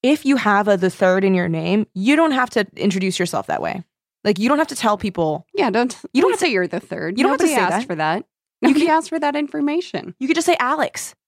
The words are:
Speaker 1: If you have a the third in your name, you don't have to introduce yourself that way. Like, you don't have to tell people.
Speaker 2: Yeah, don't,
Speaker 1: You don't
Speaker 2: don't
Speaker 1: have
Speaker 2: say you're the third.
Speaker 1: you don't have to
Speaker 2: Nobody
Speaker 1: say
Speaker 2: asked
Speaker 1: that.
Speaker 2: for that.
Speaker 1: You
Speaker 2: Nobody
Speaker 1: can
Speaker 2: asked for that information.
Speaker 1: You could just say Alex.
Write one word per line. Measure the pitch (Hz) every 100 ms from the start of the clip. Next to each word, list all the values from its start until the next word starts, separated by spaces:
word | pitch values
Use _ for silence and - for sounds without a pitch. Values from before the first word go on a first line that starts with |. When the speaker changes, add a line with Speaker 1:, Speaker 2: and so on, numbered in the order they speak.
Speaker 1:
If | 254 294
you | 262 269
have | 208 202 208
a | 196
the | 185
third | - 185 185
in | 190
your | 185 175
name, | 160 170 208 -
you | 185 202 302
don't | 320
have | 262 254
to | 233 202 -
introduce | 202 185 185 180
yourself | 175 - -
that | 78
way. | - 190 - _ _ _
Like, | 208 185
you | 233
don't | 294
have | 311
to | 269
tell | 226 208
people. | 208 175 160 151 -
Speaker 2:
Yeah, | - 254
don't, | 208 247 - -
Speaker 1:
You | 254
don't | 359
Speaker 2:
don't |
Speaker 1:
have | 453
Speaker 2:
say | 349
you're | 202 180
the | 170
third. | - 160 160 208
Speaker 1:
you |
don't | 359
have | 523
to | 339
Speaker 2:
Nobody | 262
Speaker 1:
say |
Speaker 2:
asked | 180 185
Speaker 1:
that. | 254
Speaker 2:
for | 165
that. | 156 180 - _ _ _
Speaker 1:
You | -
Speaker 2:
Nobody | 277 330
Speaker 1:
can |
Speaker 2:
asked | 320 320
for | 320
that | 294 285
information. | 294 302 285 320 359 - - -
Speaker 1:
You | 262
could | 330
just | 330
say | 349
Alex. | 247 302 262 - - _